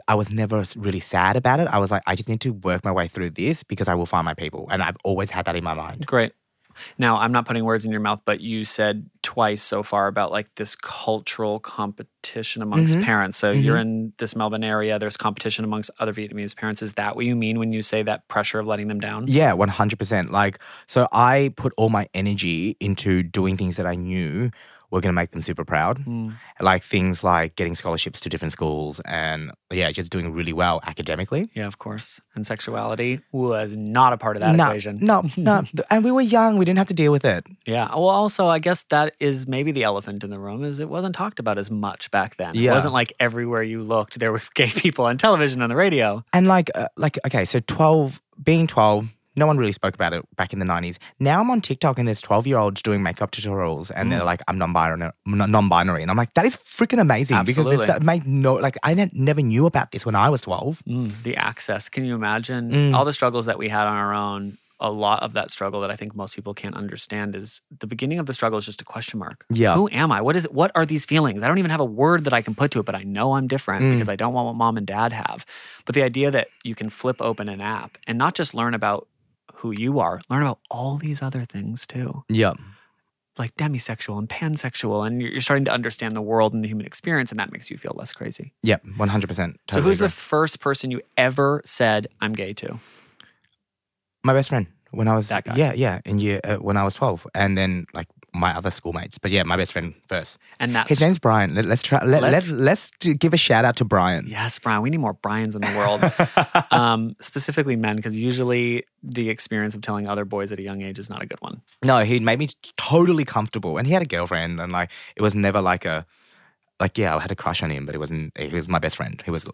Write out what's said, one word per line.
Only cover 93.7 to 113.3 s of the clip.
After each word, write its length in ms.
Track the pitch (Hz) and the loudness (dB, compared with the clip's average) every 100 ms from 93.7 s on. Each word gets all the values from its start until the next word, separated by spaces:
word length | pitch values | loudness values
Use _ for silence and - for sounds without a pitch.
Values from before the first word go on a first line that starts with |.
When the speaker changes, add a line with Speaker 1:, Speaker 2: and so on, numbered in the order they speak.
| _ _ _ _ _ | _ _ _ _ _
Speaker 1:
My 100 | 131 | 2
best 160 | 135 131 | 4 4
friend. 180 | 127 90 _ _ | 0 -2 _ _
When 180 | 113 110 | -2 2
I 80 | 110 | 2
was 120 | 104 | 0
Speaker 2:
That 160 | 104 | -4
guy. 120 | - 120 | -2 0
Speaker 1:
Yeah, 160 | 151 | 2
yeah. 260 | - 123 92 | 2 0 -2
In 140 | - 101 | -2 0
year, 220 | 104 98 | 0 0
uh, 120 | - 104 | -2 -4
when 200 | 98 101 | 0 2
I 80 | |
was 100 | 98 | 2
twelve. 320 | - 131 85 - | 0 0 -2 -4
And 240 | 92 98 95 | 0 2 2
then, 280 | 95 90 82 | 0 -2 -6
like, 120 | 82 82 _ _ | -10 -12 _ _
my 240 | 87 87 85 | -2 0 0
other 140 | 92 | -4
schoolmates. 480 | - 85 82 - - | -6 -6 -8 -8 -8
But 140 | 98 | 0
yeah, 100 | 98 | 0
my 140 | 85 90 | 2 0
best 160 | 87 | 0
friend 200 | 90 82 - - | -4 -6 -10 -8
first. 300 | 90 - - _ - | -6 -6 -14 _ -6
Speaker 2:
And 120 | 120 | -2
that's 140 | 117 - | 0 2
Speaker 1:
His 120 | 147 | 4
name's 180 | 156 180 | 4 4
Brian. 360 | 117 110 95 87 | 4 4 2 0
Let, 80 | |
let's 180 | 107 131 | 0 0
try, 160 | - 143 | 2 2
let, 180 | 127 147 | 4 4
Speaker 2:
Let's 280 | 127 175 180 | 6 4 2
Speaker 1:
let's, 20 | |
let's 380 | 131 135 - - - | 2 2 2 -2 -2
do, 120 | 175 | 0
give 200 | 147 165 | 2 4
a 20 | 160 | 4
shout 280 | - 113 | 4 4
out 100 | 120 120 | 4 2
to 80 | |
Brian. 400 | 110 98 90 85 - | 2 2 2 0 -4
Speaker 2:
Yes, 300 | 107 117 - | -6 -4 -4
Brian. 220 | 117 107 | -2 0
We 80 | 120 | 0
need 80 | 160 | 0
more 120 | 113 | -2
Brians 420 | - 101 107 110 104 | -4 -4 -2 -2 -4
in 60 | |
the 140 | 104 104 | -4 0
world. 240 | 101 196 185 | 2 4 2
Speaker 1:
<laughs> 80 | - 165 - 156 175 - | 2 2 2 2 0 4
Speaker 2:
Um, 440 | 127 120 113 113 - | 4 4 2 -2 -6
specifically 560 | - 139 143 147 139 117 | -8 -4 -2 0 0 0
men, 240 | 110 107 | 0 -2
'cause 140 | 110 110 | -4 -2
usually 680 | 123 123 123 120 120 120 - _ | -2 0 0 0 0 -2 -6 _
the 260 | 139 123 113 | -10 -4 -2
experience 460 | 110 - 110 107 104 | -2 -4 -2 -2 -6
of 60 | |
telling 260 | 110 104 101 | -6 -6 -4
other 160 | 101 | -4
boys 260 | 101 104 98 | -4 -4 -6
at 80 | 98 | -8
a 40 | |
young 200 | 98 98 | -8 -8
age 160 | 98 98 | -10 -10
is 100 | 104 | -12
not 140 | 101 | -10
a 40 | - | -12
good 140 | - | -12
one. 200 | - - _ - | -14 -14 _ -4
Speaker 1:
No, 140 | 127 123 | 2 4
he 180 | 107 123 | 4 2
made 200 | 113 123 | 2 0
me 80 | 147 | -2
t-, 60 | - - - | -8 -16 -10
totally 480 | - 160 175 160 | 2 4 6 4
comfortable. 540 | 135 | 0